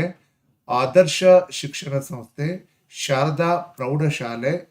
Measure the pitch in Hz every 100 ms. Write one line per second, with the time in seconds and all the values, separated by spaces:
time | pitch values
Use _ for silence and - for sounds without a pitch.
0 | 175 - _ _ _ _ - 123 131 180
1 | 165 - 185 180 180 - 147 - 147 139
2 | - 120 107 - 151 - - _ _ -
3 | - 131 151 147 170 175 - - 127 147
4 | 151 147 117 117 135 175 -